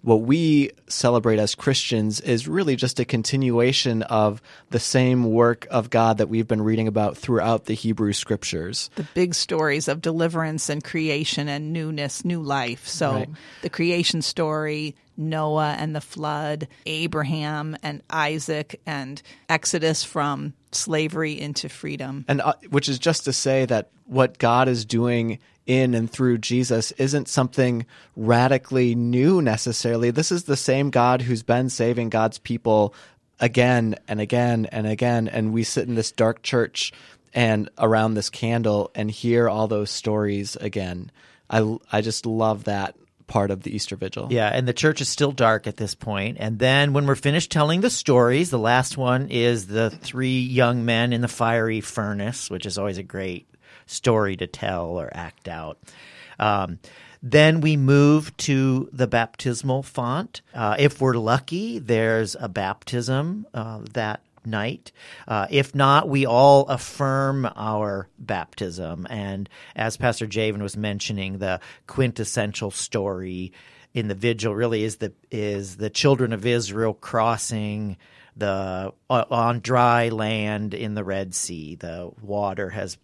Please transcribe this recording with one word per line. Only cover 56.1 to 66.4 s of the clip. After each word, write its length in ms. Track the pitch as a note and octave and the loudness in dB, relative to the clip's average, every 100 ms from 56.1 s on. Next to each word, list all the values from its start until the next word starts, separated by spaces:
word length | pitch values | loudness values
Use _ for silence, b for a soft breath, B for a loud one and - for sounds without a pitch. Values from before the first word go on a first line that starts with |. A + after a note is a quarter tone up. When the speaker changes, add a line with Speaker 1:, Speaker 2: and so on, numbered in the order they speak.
| B B B | B B B
Speaker 3:
Um, 400 | G#2+ G2+ F#2 E2 B B B B | 0 0 -2 -8 B B B B
then 400 | B2 D3 D#3 D#3+ | 2 6 6 4
we 160 | D#3 D3+ | 2 2
move 580 | C3+ C#3+ C#3+ D3+ D3+ - | 6 6 8 6 2 -8
to 520 | - C3+ C3+ C3 - | 0 2 2 0 -4
the 140 | B2+ A#2+ | -2 0
baptismal 800 | A#2 A#2 - C3 A#2 C3+ C3 | 0 -2 -4 -6 -4 -2 -4
font. 580 | C#3 - A#2+ C#3 A3+ - _ - | -4 -6 -4 -4 -6 -14 _ -4
Uh, 200 | A2 G#2+ | -2 2
if 200 | C#3+ - | 2 2
we're 120 | C3 | 0
lucky, 640 | A#2+ A2 B2+ C3 E3+ A3 A#3 | 2 2 0 0 -6 -6 -8
there's 580 | A#2 A2+ A2+ A2+ G#2+ - | 0 2 2 2 0 -6
a 100 | A2+ | -8
baptism, 960 | F#2 F#2+ G2+ - B2 A#2 C3 D#3+ G3+ G#3+ | -4 -4 -6 -6 -4 -2 -2 -2 -8 -10
uh, 280 | B2+ A2 A2 G#2+ | -10 -8 -10 -8
that 280 | G#2 G#2+ G#2+ _ _ | -6 -4 -6 _ _
night. 480 | A2 A2 A2 - - B B B B | -6 -4 -4 -6 -16 B B B B
Uh, 180 | G#2+ G2 | -2 2
if 240 | C#3 C3+ C#3 | 2 2 4
not, 340 | C#3 C#3+ D#3+ | 6 6 4
we 160 | C#3 C3+ | 0 4
all 400 | A#2+ | 8